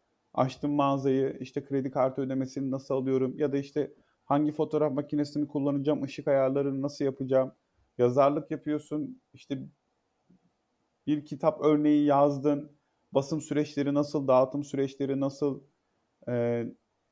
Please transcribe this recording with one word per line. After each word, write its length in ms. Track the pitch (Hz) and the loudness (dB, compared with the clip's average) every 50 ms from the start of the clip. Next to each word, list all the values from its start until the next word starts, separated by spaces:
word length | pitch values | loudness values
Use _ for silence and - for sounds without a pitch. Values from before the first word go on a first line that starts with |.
| _ _ _ _ _ _ - | _ _ _ _ _ _ -2
Açtım 380 | - 131 131 - - - 147 | -2 -2 -2 -2 -6 -4 -2
mağazayı, 640 | 147 147 139 139 139 139 131 135 131 135 135 135 - - | 0 2 2 2 0 0 0 0 2 2 0 -2 -4 -8
işte 240 | 127 - - 143 131 | -12 -8 -8 -10 -8
kredi 260 | - 139 135 131 139 | -4 -4 -4 -4 -2
kartı 320 | - 143 127 131 131 139 | 0 0 0 0 0 -4
ödemesini 480 | 135 131 135 135 131 131 - 139 139 131 | -4 -4 -4 -4 -6 -6 -6 -6 -6 -4
nasıl 240 | 131 135 139 - 135 | -6 -6 -4 -4 -4
alıyorum 440 | 135 131 131 131 131 131 127 - 127 | -2 0 0 0 0 0 -2 -2 -2
ya 140 | 151 135 | -2 -2
da 60 | 139 139 | -2 -2
işte 340 | 139 139 - 151 135 - - _ _ _ _ _ _ - | -4 -4 -4 -4 -4 -4 -8 _ _ _ _ _ _ 0
hangi 220 | 139 147 151 151 | 0 2 2 0
fotoğraf 400 | 151 - 151 151 156 151 151 147 | 0 -2 -4 -2 0 0 0 0
makinesini 560 | 131 147 143 - 156 147 147 143 - 147 147 143 | 0 -4 -4 -4 -2 -4 -4 -2 -2 -4 -4 -4
kullanacağım, 540 | - 147 135 143 143 143 135 151 147 127 | -4 -2 -2 0 -2 0 0 0 0 -2
ışık 260 | 139 131 - - 135 151 | -2 -8 -8 -6 -2 0
ayarlarını 540 | 139 135 135 131 135 143 139 139 135 135 | 2 2 2 2 2 0 0 -2 -2 -4
nasıl 220 | 135 143 143 - 143 | -4 -6 -4 -2 -2
yapacağım? 480 | 135 135 - 135 127 131 131 131 135 - _ _ _ _ _ _ _ _ - | -2 -2 -4 -2 2 2 2 2 0 -4 _ _ _ _ _ _ _ _ 2
Yazarlık 520 | 123 123 123 139 139 143 147 147 147 - | 2 4 6 6 4 4 4 0 -4 -6
yapıyorsun, 720 | 160 156 - 147 151 151 147 - 151 156 139 127 127 _ _ _ | -8 -8 -4 -4 -4 -4 -4 -6 -6 -6 -6 -6 -10 _ _ _
işte 260 | _ - - - 139 131 - - _ _ _ _ _ _ _ _ _ _ _ _ _ _ _ _ _ _ _ _ _ _ _ _ _ _ - | _ -18 -10 -8 -8 -8 -8 -14 _ _ _ _ _ _ _ _ _ _ _ _ _ _ _ _ _ _ _ _ _ _ _ _ _ _ -4
bir 180 | 143 151 147 143 | -2 -2 -2 -4
kitap 400 | - 151 - - 156 156 - 147 | -8 -6 0 0 0 0 4 4
örneği 400 | 151 151 151 151 151 151 147 147 | 4 4 6 4 4 4 4 4
yazdın, 680 | 143 139 139 143 147 143 135 135 147 143 139 147 - _ _ _ _ _ _ _ - | 4 6 6 6 4 2 2 0 0 0 0 -4 -12 _ _ _ _ _ _ _ -2
basım 280 | - 135 143 147 165 151 | -2 -2 0 0 -4 -6
süreçleri 540 | 147 - 143 143 151 147 - 143 139 143 143 | -4 -2 -2 -2 -2 -2 -2 -2 -2 0 0
nasıl, 340 | 143 147 147 - 151 139 131 | 0 0 0 -2 -2 2 4
dağıtım 360 | 127 127 135 131 - 143 143 | 6 6 6 4 0 -8 -6
süreçleri 560 | - - 135 139 131 135 - 139 131 135 139 | -4 -2 -2 -2 -2 -2 -6 -4 -2 -2 -2
nasıl, 420 | 139 139 139 - 151 143 131 135 - _ _ _ _ _ _ _ _ _ _ _ - 120 | -2 -4 -4 -2 -2 -2 -2 -4 -10 _ _ _ _ _ _ _ _ _ _ _ -8 -4
e, 360 | 123 120 120 117 117 117 117 - - _ _ _ _ _ _ _ | -2 -2 0 0 -2 -2 -4 -6 -10 _ _ _ _ _ _ _